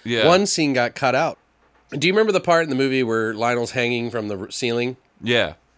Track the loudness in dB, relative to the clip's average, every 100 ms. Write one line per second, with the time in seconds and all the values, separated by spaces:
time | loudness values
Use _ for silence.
0 | -4 2 4 4 4 0 0 2 0 -2
1 | 0 0 0 -4 _ _ _ _ -14 -4
2 | 0 2 2 2 2 2 2 0 0 0
3 | 0 0 -2 -2 -2 -2 -2 -2 -2 -2
4 | -4 -6 -6 -8 -10 -6 -4 -2 -4 -6
5 | _ _ -2 0 0 -6 _